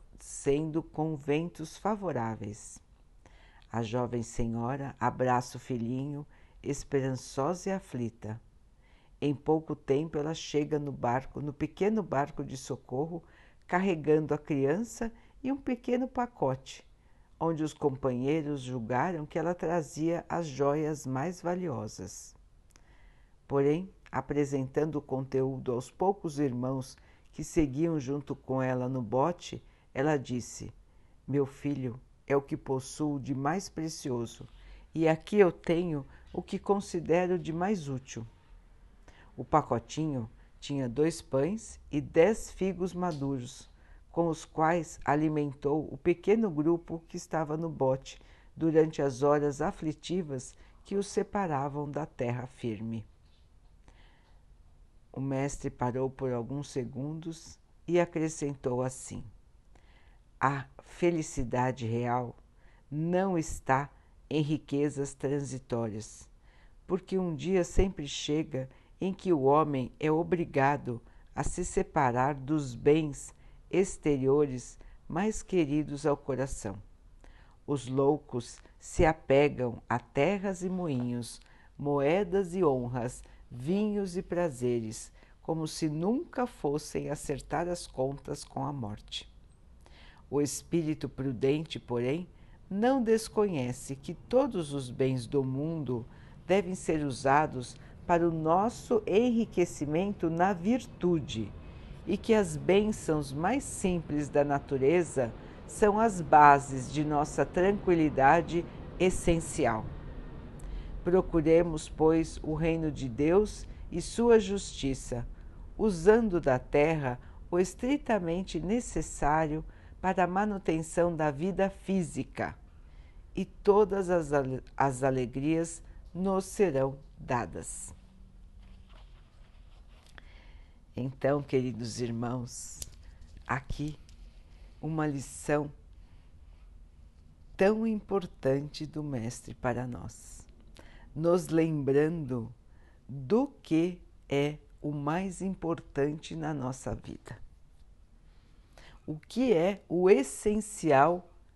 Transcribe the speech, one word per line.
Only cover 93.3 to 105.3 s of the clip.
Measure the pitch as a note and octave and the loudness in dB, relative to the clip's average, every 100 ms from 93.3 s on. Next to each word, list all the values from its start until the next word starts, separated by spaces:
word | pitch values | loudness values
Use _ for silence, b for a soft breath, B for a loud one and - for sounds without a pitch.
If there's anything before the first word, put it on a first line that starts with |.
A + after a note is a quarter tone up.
| A3 G#3 D3+ B2 B2 - C3+ | 0 0 0 -2 -4 -8 -10
que | - | -10
todos | E3+ - B3 C#4 F#3 D3 | -12 0 2 2 -2 -4
os | C#3+ B2 | -6 -6
bens | A#2+ C3 C3 A2 | 0 0 0 0
do | C#3+ | 0
mundo | C3 C3 D#3 D#3+ B2+ A#2+ A#2+ B B B - | 0 -2 -4 -4 -4 -4 -6 B B B 0
devem | F#3+ F3+ F#3 | 2 2 -4
ser | - D#3 | -2 0
usados | D3 A2+ C3+ C#3+ D#3 B2+ A#2+ - B B - | -2 0 4 4 4 -2 -10 -14 B B 0
para | E3+ E3+ | 2 4
o | |
nosso | D#3+ D#3 F3 - - - A3+ - | 2 4 4 2 -2 0 0 4
enriquecimento | F#3+ B3 A3+ A3 - F3 - D3 D#3+ G3+ G3+ E3+ | 4 4 2 0 0 0 0 -2 0 0 -2 -2
na | E3 F#3+ | 2 2
virtude | F3+ F#3 B3+ - - F3 E3 A#2+ A2 G2+ - B B B B - | 2 2 0 -2 -2 0 2 0 -6 -6 -10 B B B B -4
e | G3+ | -2
que | - | 4
as | G#3+ F3+ D3+ | 4 4 0
bênçãos | C#3 G3 G#3+ G#3+ - D3+ C#3 | 4 4 4 0 0 0 -2
mais | C#3 F3+ C4+ | -2 0 0
simples | - - F#3+ F3 - D3 C#3 | -4 -2 0 0 -2 -4 0
da | C#3+ | 2
natureza | C#3+ C#3 - C#3 C3 F3 D#3 C3+ A#2 | 2 0 0 2 4 4 2 0 -2